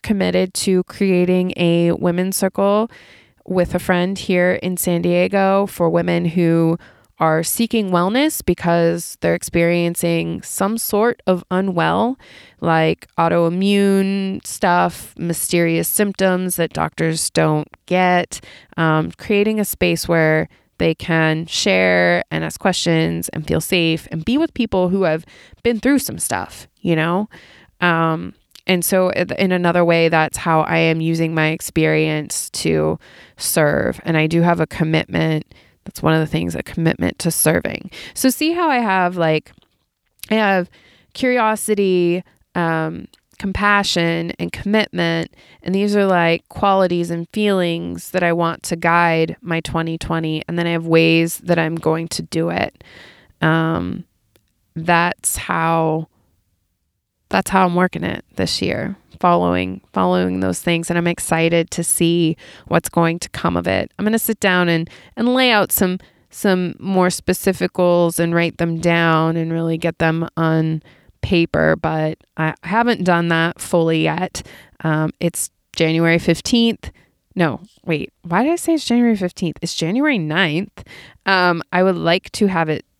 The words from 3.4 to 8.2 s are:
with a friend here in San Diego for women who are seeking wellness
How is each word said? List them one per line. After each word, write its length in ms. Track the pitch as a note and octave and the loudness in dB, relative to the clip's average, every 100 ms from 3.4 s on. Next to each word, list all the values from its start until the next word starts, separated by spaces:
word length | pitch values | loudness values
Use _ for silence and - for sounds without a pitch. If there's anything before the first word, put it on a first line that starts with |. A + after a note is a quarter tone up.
with 300 | - F#3 F3 | -4 -2 0
a 40 | F3 | -2
friend 400 | - F3+ F3+ G3 | 0 0 0 -4
here 360 | - F3+ F3+ - | -2 2 2 0
in 160 | F#3+ F3+ | -2 -4
San 240 | - F3 | 0 0
Diego 640 | F3 F3 F#3 G3 G3 G3 G3+ | 2 2 2 2 2 2 0
for 240 | - E3+ | 0 0
women 340 | E3+ F3 E3+ | 2 0 0
who 540 | F3 E3+ E3+ E3 E3 E3+ - - _ _ | 0 2 2 4 2 0 -6 -20 _ _
are 240 | D#3+ D#3+ | 0 0
seeking 480 | E3 - A#3 A3+ G3 | -2 -2 0 0 0
wellness 520 | F3+ F3+ A#3 | 0 2 2